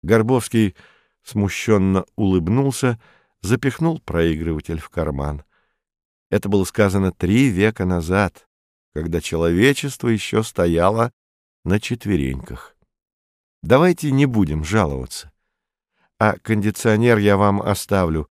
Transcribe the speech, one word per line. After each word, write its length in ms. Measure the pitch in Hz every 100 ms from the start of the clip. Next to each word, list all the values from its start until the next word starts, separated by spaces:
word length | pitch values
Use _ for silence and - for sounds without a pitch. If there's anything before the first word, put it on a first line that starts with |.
Горбовский 720 | 76 113 110 127 - 113 104 - - _ _ _
смущённо 800 | - 107 101 - - 104 95 95 - -
улыбнулся, 840 | 101 92 82 117 139 127 127 117 _ _ _ _
запихнул 580 | 92 113 139 - 165 165
проигрыватель 800 | - 82 85 78 82 78 - 82
в 100 | -
карман. 540 | - 78 67 73 73 - _ _ _ _ _ _ _ _
Это 200 | - 101
было 140 | 101
сказано 480 | 95 - 101 98 95
три 380 | - 90 110 135
века 360 | 90 107 110 92
назад, 600 | 90 80 95 95 - _ _ _ _ _
когда 260 | 76 82 82
человечество 880 | - 82 85 87 127 139 143 - 120
ещё 360 | 110 - 107
стояло 680 | 110 - 87 82 90 110 120 _ _ _ _ _ -
на 160 | 101
четвереньках. 960 | - 120 101 90 65 67 - 69 - _ _ _ _ _ _ _ _ _
Давайте 500 | 80 131 180 170 151
не 140 | 135 143
будем 380 | 113 87 78
жаловаться. 680 | 78 110 82 67 65 - - _ _ _ _ _ _ _ _ _
А 180 | 107 -
кондиционер 800 | - 107 104 - 117 107 120 110
я 180 | 101 98
вам 260 | 101 101
оставлю. 680 | 104 101 - 101 87 78 76